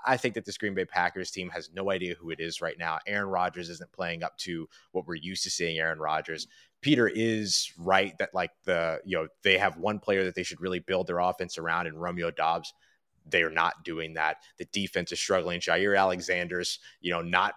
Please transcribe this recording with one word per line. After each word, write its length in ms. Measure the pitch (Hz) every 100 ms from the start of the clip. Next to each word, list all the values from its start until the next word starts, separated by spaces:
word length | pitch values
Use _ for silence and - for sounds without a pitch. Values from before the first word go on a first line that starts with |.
| -
I, 60 |
I 40 | 127
think 180 | 127
that 100 | 110
this 140 | 104 -
Green 160 | 104
Bay 100 | 95
Packers 480 | 90 90 87 95 90
team 160 | 98 90
has 200 | 85 78
no 160 | 90 98
idea 240 | 95 90
who 160 | 85 82
it 80 | 80
is 220 | 82 -
right 180 | 82 82
now. 220 | 82 80
Aaron 260 | 101 104 98
Rodgers 380 | 92 90 87 85
isn't 220 | 85 90
playing 320 | - 87 82
up 160 | 80 -
to 300 | - 82 80 - _
what 160 | 92 80
we're 80 | 82
used 260 | 85 92
to 80 | 92
seeing 280 | - 85 80
Aaron 200 | 80 78
Rodgers. 480 | 78 78 80 80 - - _ _
Peter 280 | 135 131 110
is 640 | 110 113 110 101 - - 85
right 340 | 87 95 98 -
that, 160 | 98
like, 160 | 95 87 _
the, 360 | - 87 82 80 95
you 100 | 85
know, 100 | 80 _
they 140 | 101 92
have 220 | 98 82
one 200 | 98 104
player 240 | - 98
that 120 | 92
they 80 | 90
should 180 | 87 80
really 200 | 92 90
build 260 | - 92 87
their 120 | 87
offense 360 | 90 90 87 -
around 300 | 82 82 85
in 100 | 78
Romeo 340 | 87 87 85
Doubs. 440 | 80 80 85 78 - _ _ _ _
They're 240 | - 90 82
not 360 | 80 82 -
doing 280 | - 80 80
that. 300 | 80 78 78 - -
The 80 | 87
defense 440 | 101 95 90 87
is 80 | 87
struggling. 420 | - 95 85 87
Jaire 380 | 87 85 101 98
Alexander's, 840 | 95 90 85 90 87 90 85 - - -
you 100 | 87
know, 120 | 87
not 320 | 85 90 98